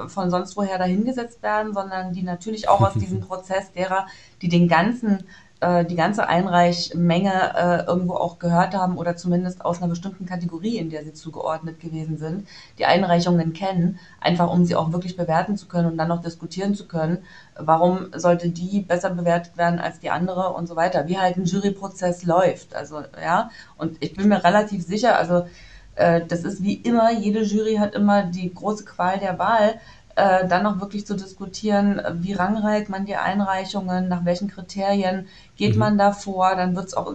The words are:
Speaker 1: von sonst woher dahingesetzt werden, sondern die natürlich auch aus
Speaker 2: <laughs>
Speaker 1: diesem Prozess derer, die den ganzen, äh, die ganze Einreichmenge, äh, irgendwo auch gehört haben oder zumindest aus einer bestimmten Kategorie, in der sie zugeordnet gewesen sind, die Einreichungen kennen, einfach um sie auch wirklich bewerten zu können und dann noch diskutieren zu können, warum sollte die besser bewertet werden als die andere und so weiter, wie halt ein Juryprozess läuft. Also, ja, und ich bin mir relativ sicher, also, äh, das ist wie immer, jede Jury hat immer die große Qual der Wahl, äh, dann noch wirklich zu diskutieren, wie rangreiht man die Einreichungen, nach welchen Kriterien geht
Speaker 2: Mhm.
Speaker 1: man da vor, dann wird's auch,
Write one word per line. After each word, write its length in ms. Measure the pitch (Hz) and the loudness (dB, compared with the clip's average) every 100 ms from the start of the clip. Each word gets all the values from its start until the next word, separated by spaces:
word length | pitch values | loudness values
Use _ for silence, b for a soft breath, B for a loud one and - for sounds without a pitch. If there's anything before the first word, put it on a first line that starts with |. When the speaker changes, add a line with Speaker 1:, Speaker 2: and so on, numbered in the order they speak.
| 170 | -8
Speaker 1:
von 220 | 196 180 | -4 0
sonst 260 | 180 202 208 | 0 -2 -4
woher 220 | 196 185 | -4 0
dahingesetzt 680 | 185 190 240 254 233 - | 0 0 0 -4 -6 -6
werden, 300 | 208 214 214 | -2 -2 -2
sondern 400 | 202 190 185 185 | -4 -6 -6 -6
die 100 | 185 | -6
natürlich 460 | 180 175 220 214 - | -6 -6 -6 -2 2
auch 100 | 202 | 4
aus 140 | 196 | 4
Speaker 2:
<laughs> 60 | 110 | 0
Speaker 1:
diesem 200 | 175 190 | -4 -4
Prozess 540 | - 185 - 190 196 | -6 -10 -4 -4 -4
derer, 340 | 175 185 190 190 B B - | -6 -2 -2 -4 B B -8
die 60 | 170 | 0
den 220 | 170 170 | 4 6
ganzen, 560 | 160 214 247 220 190 b b b _ | 4 2 0 0 -2 b b b _
äh, 240 | 175 175 | 2 2
die 140 | 170 170 | 2 0
ganze 320 | 175 214 - | 0 0 2
Einreichmenge, 1000 | 170 190 175 175 175 - 170 175 170 196 185 - - | 2 4 4 4 2 -4 0 2 4 2 2 0 0
äh, 280 | 175 175 - | 2 2 0
irgendwo 260 | 180 175 | 0 0
auch 260 | - 170 - | -2 -4 -4
gehört 340 | 170 170 185 | 0 2 2
haben 240 | 196 180 170 | 0 -2 -2
oder 200 | 170 175 | -4 -4
zumindest 480 | 180 175 180 - 170 | 0 0 -2 -4 -4
aus 140 | 175 | -2
einer 100 | 175 | -4
bestimmten 360 | 170 196 - 180 | -4 -6 -10 -10
Kategorie, 520 | 175 170 165 214 214 | -6 -6 -4 -4 -4
in 120 | 160 | -6
der 140 | 156 | -8
sie 100 | 151 | -12
zugeordnet 680 | - 165 - - 160 160 156 | -14 -14 -8 -6 -6 -8 -12
gewesen 360 | 160 160 156 151 | -10 -8 -6 -6
sind, 300 | 156 196 B B B - | -6 -8 B B B -2
die 80 | - | 2
Einreichungen 640 | 180 180 175 175 170 160 | 4 4 2 4 2 0
kennen, 480 | - 190 175 180 B B B | -2 -2 0 0 B B B
einfach 280 | - 175 170 | -2 2 2
um 140 | 175 | 4
sie 120 | 175 - | 4 2
auch 180 | 160 | 0
wirklich 240 | 175 175 175 | -4 -4 -4
bewerten 400 | 160 165 190 208 | 0 0 0 -4
zu 80 | - | -4
können 200 | 175 170 | 0 0
und 60 | 165 | 0
dann 100 | 160 | -2
noch 140 | 170 | -2
diskutieren 540 | 165 - 165 180 202 202 | -6 -10 -10 -4 -2 -2
zu 120 | - | -4
können, 300 | 165 160 175 B B B - | -2 -2 -2 B B B -4
warum 500 | 156 160 180 190 185 165 | 2 4 4 2 -4 0
sollte 320 | 175 170 175 | 2 2 0
die 300 | - 180 202 | -4 -2 -2
besser 300 | 190 175 185 | 0 -2 -2
bewertet 480 | 175 170 175 175 - | -2 0 0 -2 -2
werden 220 | 170 170 | 0 0
als 180 | 165 - | -4 -6
die 100 | 160 | -4
andere 440 | 151 180 180 185 | -2 -2 -2 -4
und 140 | - 170 | -4 -6
so 100 | 165 | 0
weiter, 300 | 180 170 165 | 0 0 -2
wie 80 | 190 | 0
halt 180 | 185 180 | 0 0
ein 80 | |
Juryprozess 800 | 175 196 202 190 196 - 180 175 | -2 0 -2 -2 -8 -4 -4 -2
läuft. 500 | 175 175 185 - - | 0 4 2 0 -8
Also, 280 | - 151 151 - 160 | -12 -10 -12 -14 -8
ja, 280 | 156 185 226 B B - | -2 0 -2 B B -8
und 200 | 160 - | -8 -6
ich 160 | 170 190 | -8 0
bin 140 | 208 | 2
mir 120 | 196 | 4
relativ 440 | 175 208 214 190 165 | 4 4 2 -4 -4
sicher, 320 | 208 240 - | 0 2 2
also, 280 | 165 175 175 B B B B - | 2 0 0 B B B B 2
äh, 260 | 170 165 170 | 4 4 0
das 200 | 170 - | -4 -4
ist 180 | - | -4
wie 120 | 202 - | -2 -2
immer, 360 | 233 233 226 | 0 4 4
jede 300 | 220 202 220 | 2 0 0
Jury 320 | 208 214 220 214 | 2 2 2 0
hat 200 | 208 202 | 0 2
immer 280 | 202 202 | 4 4
die 300 | 175 185 180 | 2 -4 -6
große 320 | - 196 208 - | -6 -6 -6 -8
Qual 340 | - 180 190 | -4 -2 -2
der 180 | 190 170 | -4 -2
Wahl, 360 | 196 226 214 220 B B - - | 2 4 2 0 B B -6 2
äh, 320 | 196 185 180 | 4 4 4
dann 160 | 180 | 2
noch 160 | 208 185 | 2 -2
wirklich 260 | 202 202 - | -6 -8 -6
zu 100 | 190 | -8
diskutieren, 840 | - - 196 - 214 202 202 196 - 170 | -8 -12 -14 -6 0 2 2 0 -2 -4
wie 180 | 190 | -4
rangreiht 540 | 202 208 220 214 214 208 | -2 0 0 0 0 -2
man 160 | 190 202 | -6 -4
die 100 | 190 | -2
Einreichungen, 920 | 185 202 190 190 190 202 185 180 185 | 0 0 0 -2 -4 -4 -2 -2 0
nach 160 | 175 175 | 0 0
welchen 220 | 175 202 | 0 -4
Kriterien 800 | - 180 196 196 202 185 190 190 B B - | -8 -10 -2 0 2 2 -2 -6 B B -2
geht 160 | 208 | 2
Speaker 2:
Mhm. 60 | 208 | 4
Speaker 1:
man 180 | 214 202 | 4 4
da 140 | 202 | 4
vor, 420 | 202 196 185 185 185 | 2 -4 2 2 2
dann 200 | 180 180 | 0 -2
wird's 160 | 185 | -4
auch, 200 | - - | -6 -6